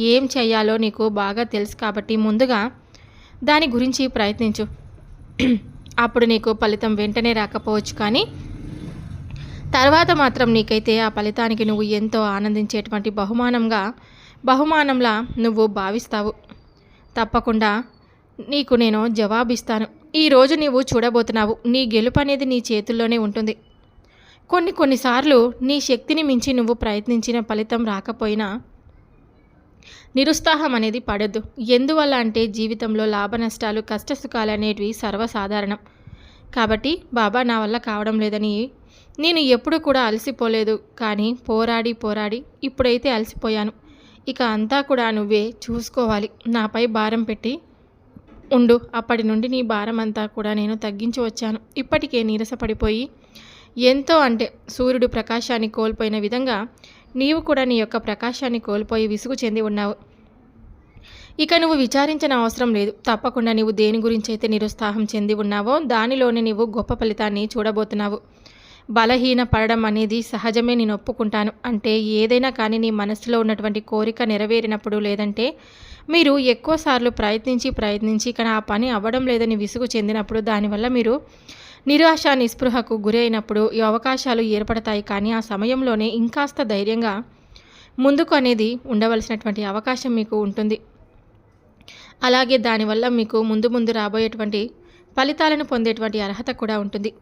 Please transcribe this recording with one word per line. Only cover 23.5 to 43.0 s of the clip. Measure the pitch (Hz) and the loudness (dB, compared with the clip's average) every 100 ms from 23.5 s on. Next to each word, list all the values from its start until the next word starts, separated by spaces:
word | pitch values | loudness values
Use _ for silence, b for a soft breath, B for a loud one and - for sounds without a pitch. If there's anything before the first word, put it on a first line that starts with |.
| 214 - _ _ _ - b b b b | -6 -10 _ _ _ -20 b b b b
కొన్ని | 359 349 | 0 0
కొన్నిసార్లు | 359 285 262 269 240 285 262 240 240 | 2 2 2 2 2 4 4 4 0
నీ | 254 285 | -2 0
శక్తిని | 269 247 - 311 | 0 -2 0 0
మించి | 302 247 277 | 2 0 0
నువ్వు | 254 226 | 0 0
ప్రయత్నించిన | 233 226 208 208 233 220 233 | -2 -2 -4 -2 -2 0 -2
ఫలితం | 214 214 220 240 226 | -2 -4 -2 -2 -2
రాకపోయినా | 196 196 220 220 214 208 214 - - - - - _ _ _ _ _ _ _ B B B 254 | -4 -6 -4 -2 -2 -4 -6 -12 -20 -20 -20 -20 _ _ _ _ _ _ _ B B B 2
నిరుత్సాహం | 277 311 330 311 311 240 | 2 2 2 2 2 0
అనేది | 220 226 | 0 -2
పడద్దు. | 233 208 208 220 214 - 226 | -4 -2 -2 -4 -8 -6 2
ఎందువల్ల | 247 269 311 294 269 | 2 4 2 2 2
అంటే | 226 220 226 214 | 0 0 -2 -2
జీవితంలో | 220 220 233 214 214 | -4 -4 -2 0 0
లాభ | 208 202 233 | 0 -2 -2
నష్టాలు, | 226 - 226 214 | -4 -4 -4 -4
కష్ట | 220 214 - | -4 -6 -6
సుఖాలు | 285 269 233 214 214 | -8 -6 -4 -2 -2
అనేటివి | 214 202 202 | -2 -2 -4
సర్వసాధారణం. | 220 220 - 226 226 196 208 202 208 - B B B B B B | -4 -6 -4 -4 -4 -4 -4 -4 -6 -10 B B B B B B
కాబట్టి | 262 220 220 269 349 - | -2 0 0 -2 -4 -4
బాబా, | 240 214 240 | 0 0 2
నా | 247 226 | 0 0
వల్ల | 214 233 | 0 -4
కావడం | 240 208 214 220 | -4 -4 -2 0
లేదని | 214 208 214 208 254 - b b b b | 0 -2 -2 -2 -6 -10 b b b b
నేను | 311 339 277 240 | 0 2 4 2
ఎప్పుడు | 269 320 | 2 0
కూడా | 311 262 | 2 2
అలసిపోలేదు, | 233 220 285 240 233 220 214 214 - - | 2 -2 -4 -4 -2 0 0 -2 -6 -8
కానీ | 220 208 214 247 - | -4 -2 -2 -4 -2
పోరాడి | 220 226 233 226 | 0 0 0 -2
పోరాడి | 226 220 208 208 226 - _ | -4 -4 -4 -4 -6 -10 _
ఇప్పుడైతే | 269 - 254 240 | -6 0 0 2